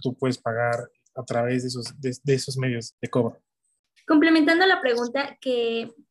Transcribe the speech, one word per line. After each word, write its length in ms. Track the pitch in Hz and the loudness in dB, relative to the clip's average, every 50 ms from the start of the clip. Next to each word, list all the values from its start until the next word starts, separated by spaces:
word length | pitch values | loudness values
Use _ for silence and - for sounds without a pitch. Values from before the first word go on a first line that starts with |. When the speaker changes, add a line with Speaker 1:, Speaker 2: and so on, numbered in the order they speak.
Speaker 1:
tú 140 | - 127 123 | -6 -6 -4
puedes 200 | - 135 127 123 | -2 -2 -2 -2
pagar 540 | - _ 117 113 117 120 120 120 120 120 - _ _ _ _ _ | -2 _ -4 -2 -2 0 0 -2 -4 -6 -12 _ _ _ _ _
a 100 | 127 120 | -14 -10
través 380 | - 120 117 120 123 127 127 | -4 -2 -2 0 0 -2 -2
de 60 | 127 127 | -4 -4
esos, 320 | 123 123 113 - - - | -8 -8 -10 -12 -12 -8
de, 160 | 135 131 127 - | -6 -6 -6 -4
de 120 | - 139 135 | 0 0 0
esos 240 | 131 - - 127 131 | 0 0 -6 -6 -4
medios 360 | 131 127 120 117 113 - - _ | -2 -2 -2 -4 -6 -10 -10 _
de 80 | - - | -10 -2
cobro. 320 | - 131 113 113 - _ _ _ _ _ _ _ _ _ _ _ _ _ _ | 0 0 0 0 -4 _ _ _ _ _ _ _ _ _ _ _ _ _ _
Speaker 2:
Complementando 600 | - 320 294 294 330 320 320 294 330 330 349 381 | 2 4 6 6 6 6 4 4 4 4 4 4
la 140 | 381 359 370 | 4 4 2
pregunta 580 | 269 254 233 240 240 240 240 277 277 - - _ | 2 0 0 0 -2 -2 -2 -4 -4 -4 -10 _
que, 500 | - 262 247 240 233 226 226 226 226 233 - - _ _ | -4 -2 -2 0 0 -2 -2 -4 -6 -8 -14 -20 _ _